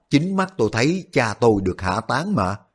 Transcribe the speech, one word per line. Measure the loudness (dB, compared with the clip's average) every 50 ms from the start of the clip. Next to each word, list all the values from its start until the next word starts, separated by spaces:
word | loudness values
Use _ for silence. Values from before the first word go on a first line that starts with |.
| _ _
chính | 0 0 0 0 -2
mắt | -2 -2 -2 -2
tôi | -2 -2 0
thấy | 0 0 0 0 0 -2 -4 -4
cha | -2 0 0 0 0
tôi | 2 4 4 4 4 2
được | -2 -4 -4
hạ | -4 -4 -2 -2 -2
táng | -2 -4 -4 -2 -2 -2
mà." | 0 0 -2 -2 -6 _ _